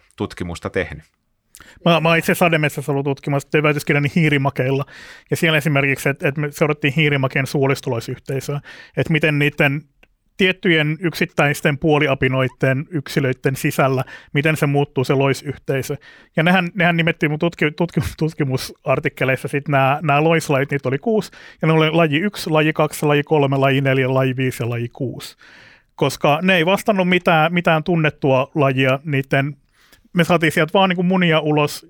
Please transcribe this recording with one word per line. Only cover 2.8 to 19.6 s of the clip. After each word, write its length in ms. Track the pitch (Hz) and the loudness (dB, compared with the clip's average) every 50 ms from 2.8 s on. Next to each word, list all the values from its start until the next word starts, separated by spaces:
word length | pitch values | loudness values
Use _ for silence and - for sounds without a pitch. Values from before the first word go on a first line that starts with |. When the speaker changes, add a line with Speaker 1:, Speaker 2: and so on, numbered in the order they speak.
| 135 - | -6 -4
Speaker 2:
ollut 120 | 143 139 139 | -4 -2 -2
tutkimassa 460 | 143 139 - - 151 143 143 - - | -4 -4 -4 -4 -4 -4 -4 -2 -2
teväytyskirjani 600 | - 156 147 151 151 147 - - 151 143 143 143 - | 0 0 2 0 0 0 -2 -2 0 0 0 0 2
hiirimakeilla. 720 | 185 160 156 151 139 135 123 - - 127 131 139 135 139 - - - - - - - _ - | 2 2 2 2 0 0 -2 -2 -2 -2 -2 -2 -4 -4 -8 -14 -20 -20 -20 -20 -20 _ -6
Ja 60 | 143 | -4
siellä 200 | - 175 165 156 | 0 0 2 2
esimerkiksi, 520 | 151 127 165 143 139 143 139 135 - - 147 | 2 0 0 2 2 2 0 0 -2 -2 -2
että 180 | 135 - 175 | -2 -2 -2
et 100 | 156 139 | -4 -2
me 140 | 160 147 147 | -4 -6 -6
seurattiin 420 | 143 - 165 147 147 - - 147 123 | -2 -2 -2 -2 0 0 -2 -2 0
hiirimakeen 540 | 160 156 147 143 135 131 131 - 147 131 | 0 2 2 2 0 0 0 -2 -2 -2
suolistoloisyhteisöä, 1120 | - - 147 135 135 139 - - 139 123 117 - - 127 - - - 139 135 - - 143 147 - - - - - - _ | -2 -2 0 0 0 0 -2 -4 -4 -6 -4 -6 -8 -10 -12 -10 -8 -8 -8 -6 -6 -8 -8 -10 -14 -18 -20 -20 -6 _
että 160 | - 139 - 165 | -4 -2 0 0
miten 260 | 151 156 160 147 143 | 0 2 2 2 2
niiden 420 | 143 147 - - 160 139 139 156 - _ _ _ _ _ _ _ _ _ _ - | 0 0 2 2 0 0 0 -2 -8 _ _ _ _ _ _ _ _ _ _ 0
tiettyjen 560 | 196 185 180 - - 196 165 160 147 151 156 151 | 0 0 0 0 0 2 2 2 2 0 -2 -2
yksittäisten 800 | 190 165 - - 175 - _ - 151 143 147 - - 156 147 | -4 -4 -2 -2 -4 -2 _ 0 0 2 0 0 0 -2 0
puoliapinoiden 1080 | 131 - 160 147 143 151 139 135 - 135 131 131 131 131 127 - - - 131 131 131 156 - | 0 2 2 2 2 2 2 0 0 0 0 0 0 -2 -2 -2 -2 0 0 0 -2 -4 -6
yksilöiden 640 | - 147 131 - - 160 139 127 131 - - 143 135 | -8 -8 -8 -4 -2 -2 -2 -2 -2 -2 -2 -4 -2
sisällä, 480 | - - 151 - - 151 131 135 127 127 - - - - _ - | -2 -4 -2 0 0 0 0 0 -2 -4 -6 -12 -20 -14 _ -4
miten 240 | 143 139 160 156 | -2 0 0 0
se 80 | - 160 | 0 0
muuttuu 380 | 143 139 143 143 - - 139 123 | 0 0 0 0 0 -2 -2 0
se 100 | - 143 | 2 2
loisyhteisö. 840 | 135 139 139 127 - - 113 110 - - - 139 135 123 - 143 - - - - - - _ _ | 2 2 2 0 -2 -4 -8 -10 -8 -6 -4 -4 -4 -4 -6 -8 -10 -12 -18 -20 -20 -20 _ _
Ja 80 | 170 160 | 0 2
nehän, 260 | 175 180 190 175 175 - | 4 4 2 2 0 -2
nehän 240 | 208 165 175 170 | 0 2 2 2
nimettiin 340 | 165 165 170 - - 165 147 | 2 0 0 0 0 -2 -2
mun 80 | 151 151 | 0 0
tutki-, 320 | 175 170 - - 170 151 | -2 -2 -2 -2 -2 -2
tutki-, 300 | 151 - 175 165 - 170 - - - - | 0 -2 -4 -2 -2 -2 -2 -2 -4 -4
tutkimusartikkeleissa 1300 | 160 156 - - 151 131 127 127 - - - _ - 151 131 139 160 156 - - 139 131 131 - - | -4 -4 -2 -2 -2 -2 -2 -4 -6 -10 -14 _ -4 -2 -2 0 -2 -4 -4 -2 0 0 0 -2 -4
sit 200 | 135 - 143 | -4 -6 -6